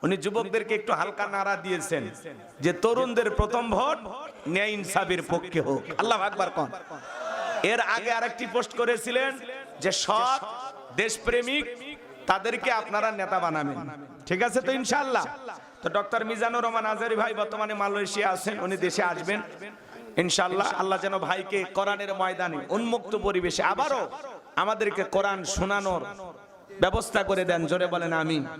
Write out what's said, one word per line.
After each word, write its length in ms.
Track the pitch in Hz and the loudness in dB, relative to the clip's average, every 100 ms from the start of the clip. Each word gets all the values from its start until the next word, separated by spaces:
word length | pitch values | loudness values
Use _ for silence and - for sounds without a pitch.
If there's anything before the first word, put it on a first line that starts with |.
উনি 140 | 147 185 | 2 0
যুবকদেরকে 580 | 165 208 220 214 214 | 0 -2 0 -2 0
একটু 180 | 214 208 | -2 0
হালকা 340 | 165 180 196 202 | 0 0 -2 -4
নাড়া 300 | 196 196 190 | 0 0 0
দিয়েছেন 480 | 170 180 - 165 110 - 160 123 - - | 0 -2 0 -2 -2 -10 -14 -16 -18 -2
যে 120 | 139 | 0
তরুণদের 560 | 175 220 233 262 233 220 | 4 4 4 2 2 2
প্রথম 340 | 214 214 240 233 | 2 2 2 2
ভোট 280 | 202 269 311 220 240 302 - - | 2 2 0 -4 -12 -12 -12 -2
ন্যায় 240 | 175 208 208 | 0 2 -2
ইনসাফের 440 | 190 190 185 175 156 | 0 0 2 0 0
পক্ষে 280 | 170 180 165 | -2 0 0
হোক। 220 | 131 135 - - | 2 0 -2 -2
আল্লাহু 240 | 220 220 | 2 4
আকবার 280 | 196 202 180 | 2 0 -2
কন। 200 | - 139 185 - 151 - - - - - - | 0 -4 -4 -12 -14 -12 -8 -6 -4 -4 0
এর 180 | 185 233 | 2 2
আগে 300 | 196 226 220 | 2 0 2
আরেকটি 320 | 233 240 233 247 | 0 0 -4 -2
পোস্ট 300 | 233 226 - | 0 -2 0
করেছিলেন 560 | 233 240 233 247 269 269 247 - 269 - | 2 2 2 2 0 -2 -10 -12 -14 -2
যে 120 | 190 | 0
সৎ 500 | 175 - 214 247 269 214 233 262 262 - 127 | 0 2 4 4 2 -2 -8 -10 -12 -10 0
দেশপ্রেমিক 680 | 220 220 - 233 240 285 247 - 262 294 - - - | 0 0 2 2 2 0 -2 -8 -12 -14 -16 -16 0
তাদেরকে 440 | 190 208 233 240 | 0 2 0 2
আপনারা 360 | 226 220 208 220 | 0 2 0 0
নেতা 280 | 214 185 185 | 0 0 2
বানাবেন, 340 | 175 156 143 131 147 147 143 - - | 2 0 -2 -4 -8 -12 -16 -16 -4
ঠিক 160 | 185 | 0
আছে 180 | 196 196 | 2 2
তো 120 | 254 | 0
ইনশাআল্লাহ? 520 | 262 254 285 269 240 160 - 240 190 - - | 0 2 0 2 0 0 -6 -10 -12 -16 -6
তো 60 | - | 0
ডক্টর 360 | 202 202 226 | 0 2 0
মিজানুর 400 | 220 226 233 240 | 0 0 0 2
রহমান 220 | 233 226 220 | 0 0 0
আজহারী 300 | 214 226 214 | 0 0 0
ভাই 180 | 233 | 0
বর্তমানে 400 | 208 214 214 214 | 0 -2 -2 -4
মালয়েশিয়া 540 | 208 202 202 196 202 208 | 0 0 0 -2 0 2
আছেন, 260 | 180 196 208 | 2 -2 -2
উনি 160 | 185 190 | -2 0
দেশে 260 | 180 175 | 0 2
আসবেন 380 | 180 175 170 208 214 - 202 - - - - - | 0 0 -2 -2 -2 -10 -14 -16 -18 -18 -6 0
ইনশাআল্লাহ। 520 | 175 170 180 185 202 190 | 2 4 2 2 2 2
আল্লাহ 180 | 190 190 | 2 2
যেন 140 | 190 190 | 2 -2
ভাইকে 460 | 156 185 190 196 185 196 | 0 -2 0 -2 -2 0
কোরআনের 380 | 196 202 202 | 0 0 -2
ময়দানে 440 | 190 185 185 180 156 - | 0 0 0 -2 -4 -2
উন্মুক্ত 440 | 202 233 233 190 208 190 | -2 4 4 4 0 2
পরিবেশে 360 | 185 175 - | 2 2 2
আবারও 400 | 165 202 294 269 175 277 277 202 - - | 0 2 2 2 -2 -6 -12 -14 -6 0
আমাদেরকে 460 | 190 214 208 190 | 2 2 0 0
কোরআন 400 | 190 190 196 196 | 0 2 2 0
শোনানোর 580 | 175 196 190 202 196 175 202 202 185 160 - - - 196 | -2 0 2 2 2 -2 -2 -10 -14 -14 -20 -20 -18 2
ব্যবস্থা 400 | 185 202 - 220 | 4 4 0 0
করে 220 | 190 190 | 2 2
দেন, 220 | 180 175 160 | 4 2 2
জোরে 200 | 175 175 | 2 2
বলেন 260 | 175 165 | 0 0
আমিন। 320 | 160 160 160 139 | 0 2 0 -2